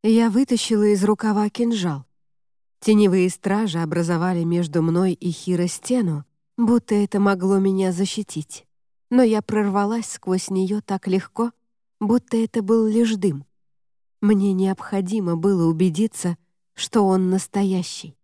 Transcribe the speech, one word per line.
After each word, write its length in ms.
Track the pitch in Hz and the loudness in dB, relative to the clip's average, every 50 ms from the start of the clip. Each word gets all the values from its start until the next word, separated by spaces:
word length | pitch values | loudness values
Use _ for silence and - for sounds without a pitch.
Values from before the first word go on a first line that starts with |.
| - | 2
Я 260 | 214 226 226 233 233 | 4 4 4 4 4
вытащила 540 | 196 240 277 - 247 220 - - 226 208 208 | 2 2 2 2 0 -2 0 0 0 2 4
из 200 | 208 208 185 196 | 4 2 2 2
рукава 460 | 208 214 - - 220 208 208 208 208 | 0 0 0 0 0 0 0 0 -2
кинжал. 560 | _ - 240 233 233 202 180 175 147 135 131 _ _ _ _ _ _ _ _ _ _ _ _ _ _ _ | _ -2 -2 -2 -2 -2 -2 -4 -4 -6 -10 _ _ _ _ _ _ _ _ _ _ _ _ _ _ _
Теневые 480 | - 214 214 208 208 190 180 190 180 185 | 2 4 4 6 6 4 4 4 2 0
стражи 480 | - - - 196 196 208 226 202 156 170 | -2 -4 -4 -2 -2 0 -2 -2 -2 -4
образовали 640 | 170 156 - 175 170 165 175 165 175 185 185 170 165 | -4 -2 -2 -2 0 0 0 0 0 0 0 0 0
между 400 | 165 175 175 175 156 147 170 160 | 0 0 -2 -2 0 0 0 0
мной 300 | 165 170 175 190 185 175 | 2 2 2 0 0 -2
и 180 | _ - 180 | _ -4 -6
Хиро 340 | 160 - - 185 180 170 175 | -6 -6 -4 -4 -2 0 -2
стену, 600 | 175 - - - - 247 247 220 170 156 147 147 _ _ _ _ _ _ | -2 -4 -8 -4 -2 0 0 0 -2 -2 -4 -8 _ _ _ _ _ _
будто 360 | - 240 214 240 233 - - 214 | 0 2 2 2 2 2 0 0
это 260 | 208 202 196 - 202 | 0 0 0 0 2
могло 380 | 202 202 196 180 180 190 196 | 2 2 2 0 0 0 2
меня 340 | 196 190 196 190 190 190 185 | 2 2 2 0 0 0 0
защитить. 760 | 175 175 196 185 - 214 202 - - 156 147 _ - - _ _ _ _ _ _ _ _ _ _ | 0 -2 -2 -4 -4 -8 -10 -8 -10 -10 -10 _ -16 -20 _ _ _ _ _ _ _ _ _ _
Но 140 | 247 254 254 | 4 4 4
я 180 | 226 220 214 | 4 2 0
прорвалась 720 | 208 - 208 214 208 202 190 208 202 202 226 233 220 - | -2 -2 -2 0 0 0 0 0 0 0 -4 -6 -8 -10
сквозь 400 | - - - 190 185 185 - - | -14 -10 -4 -2 -2 -2 -2 -4
неё 280 | 190 190 190 185 208 214 | -2 -2 -2 -2 -2 -6
так 260 | - - 196 190 - | -4 -6 -8 -6 -2
легко, 460 | 190 185 190 - - _ - 233 240 _ _ _ _ _ _ _ _ _ _ | -2 -2 -2 -2 -4 _ -4 -4 -4 _ _ _ _ _ _ _ _ _ _
будто 380 | 214 208 240 247 - _ 233 | -2 0 0 0 0 _ -2
это 240 | 226 226 220 - 233 | -2 -2 -2 -2 -4
был 240 | 202 190 226 226 220 | 0 2 2 2 2
лишь 300 | 214 208 233 233 220 220 | 2 2 2 2 2 0
дым. 300 | 196 185 196 143 139 143 _ _ _ _ _ _ _ _ _ _ _ _ _ _ _ | 0 0 -2 -2 -2 -10 _ _ _ _ _ _ _ _ _ _ _ _ _ _ _
Мне 320 | - 208 214 196 196 202 190 | 0 2 2 2 2 0 0
необходимо 840 | 185 190 190 190 - - - - 196 190 180 214 220 190 170 170 | 0 0 -2 -2 -4 -8 -6 -6 -4 -4 -2 -4 -4 -2 -2 -2
было 300 | 165 165 202 196 175 170 | 0 0 0 2 2 2
убедиться, 720 | 165 165 160 190 185 156 170 220 220 - - - 175 170 _ _ _ _ _ _ _ _ | 0 2 2 0 0 2 0 -2 -2 -2 -4 -6 -6 -6 _ _ _ _ _ _ _ _
что 320 | - - - - 233 202 | -12 -10 -2 0 2 2
он 240 | 190 190 185 185 185 | 4 2 2 2 0
настоящий. 840 | 185 190 - - - 202 202 190 190 180 175 - - - - 156 - _ | 0 -2 -4 -4 -4 -2 -2 0 -2 -2 -4 -6 -12 -14 -16 -18 -20 _